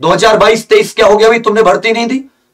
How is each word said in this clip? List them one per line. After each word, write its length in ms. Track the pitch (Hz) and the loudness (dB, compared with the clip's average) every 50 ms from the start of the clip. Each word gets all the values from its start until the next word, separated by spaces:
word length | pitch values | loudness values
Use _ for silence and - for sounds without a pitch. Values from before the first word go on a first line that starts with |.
दो 80 | 143 165 | -4 -2
हज़ार 280 | 190 180 214 220 214 - | -2 0 0 2 2 2
बाईस 280 | 202 220 226 226 - - | 2 2 0 -2 -2 0
तेईस 240 | 226 214 202 - - | 0 0 0 -2 -2
क्या 120 | 220 220 | 0 0
हो 100 | 196 208 | 2 2
गया 120 | 208 220 220 | 2 2 2
भाई, 100 | 233 226 | 0 0
तुमने 240 | 220 208 208 226 | -2 -2 -2 0
भर्ती 300 | - 180 147 - - 226 | 0 0 0 -2 -2 -4
नहीं 140 | 226 233 233 | -4 -4 -4
दी, 120 | 233 262 262 - - _ _ _ _ | -4 -6 -8 -8 -12 _ _ _ _